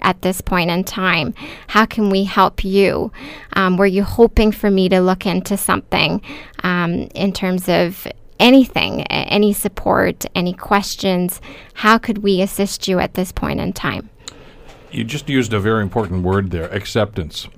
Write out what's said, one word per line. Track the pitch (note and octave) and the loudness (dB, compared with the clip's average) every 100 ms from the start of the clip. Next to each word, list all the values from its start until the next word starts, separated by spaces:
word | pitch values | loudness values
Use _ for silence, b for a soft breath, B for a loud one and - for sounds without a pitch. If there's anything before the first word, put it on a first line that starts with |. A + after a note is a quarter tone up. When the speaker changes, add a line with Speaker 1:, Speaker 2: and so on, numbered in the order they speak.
Speaker 1:
at | - F3+ | -2 0
this | F#3 F#3 | -2 -4
point | - F3+ E3+ | -2 0 0
in | F3 | 0
time? | F#3 - F#3 E3 D#3 - D4 B B | -2 -2 0 0 -2 -6 -12 B B
How | G#3 A3 | 2 2
can | - G#3 | 2 0
we | F#3+ | 2
help | G3 G3+ G3 - | 0 2 2 2
you? | G3 G3 G3 - A3+ - C#4 B B | 0 4 4 2 -4 -8 -16 B B
Um, | - F#3 F3+ | -2 2 4
were | G3 | 4
you | F#3 | 2
hoping | G3+ - A#3 - G#3+ | 0 4 4 6 2
for | G#3 G#3 | 2 2
me | G3 F#3 | 2 4
to | F#3 | 4
look | F#3 F#3 G3+ | 2 0 0
into | F3+ F#3 G3 | -2 -2 -2
something, | - F#3+ - F#3+ D#3+ F3+ - B B B | 0 -2 0 0 0 -2 -6 B B B
um, | F3+ F3+ E3+ E3+ - - | -2 0 0 -2 -6 -4
in | G3 | -4
terms | F#3 F#3 F#3 F#3 | -2 -2 -2 0
of | E3+ F3 F#3+ - - - - | 2 0 -4 -12 -14 -10 2
anything, | A#3 C4+ B3+ - B2+ - | 6 6 6 0 -4 -4
a-, | - - - | -4 -4 -2
any | G#3 G#3 | 2 2
support, | G#3 G#3 - - F#3 F#3 - - - | 0 -4 -4 0 2 2 -2 -6 -4
any | F3+ | -4
questions? | F3+ - G3+ G3+ - G3 F3+ F3+ - B B B | -4 -2 -2 -2 -4 -2 0 -2 -4 B B B
How | B G#3+ A3+ | B 4 4
could | - G#3 | 2 -2
we | G3+ F#3+ | 0 2
assist | F#3+ - G3 - - | 0 -2 -4 -4 -2
you | F#3+ | 0
at | - - | 0 -2
this | F#3 | -4
point | - - - | -4 -4 -2
in | - | -4
time?" | - - - - - B B B B B - - | -6 -6 -6 -10 -18 B B B B B -20 -12
Speaker 2:
You | A#2+ | -8
just | A2+ D3 - | -6 -6 -2
used | C3+ A2+ | 0 2
a | G#2+ | 0
very | G2 A2 | 2 0
important | G2+ A#2+ G2+ F#2 | 0 -2 -2 -2
word | F2+ G2 G2 | 0 0 0
there, | E2+ E2 | -4 -4
acceptance. | G#2 - A#2 G#2 G2+ D#2 - - | -6 -4 -2 -2 -4 -8 -10 -14